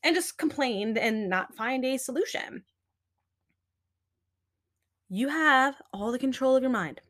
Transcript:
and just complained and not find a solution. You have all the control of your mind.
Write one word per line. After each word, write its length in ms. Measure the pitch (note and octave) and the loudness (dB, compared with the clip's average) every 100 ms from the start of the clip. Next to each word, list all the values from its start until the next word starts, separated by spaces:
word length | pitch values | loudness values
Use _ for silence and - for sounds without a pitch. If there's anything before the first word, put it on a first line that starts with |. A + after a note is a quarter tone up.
and 120 | D4+ E4+ | 2 0
just 220 | E4+ - | 0 -4
complained 580 | D#4+ - C4+ G#3 G#3 A3 | -4 0 0 0 -2 0
and 280 | A3+ A3 G3+ | 0 0 0
not 280 | F#3 - - | -2 -2 -6
find 280 | A3+ C4 | -4 -2
a 140 | B3+ C4 | -2 -2
solution. 680 | - C4 G#4 - - - - _ _ _ _ _ _ _ _ _ _ _ _ _ _ _ _ _ _ _ _ _ _ _ _ | -4 -4 -4 -4 -8 -12 -18 _ _ _ _ _ _ _ _ _ _ _ _ _ _ _ _ _ _ _ _ _ _ _ _
You 200 | F#3 C4+ | -4 -2
have 520 | D#4 D#4 C4+ C4+ C4+ - | 2 4 6 4 0 -14
all 180 | F#3+ G#3+ | -6 -4
the 80 | B3 | -2
control 380 | C4+ B3 C4 C4 | -2 0 4 4
of 60 | |
your 60 | C4 | 4
mind. 300 | A#3 E3 - _ | 0 -2 -8 _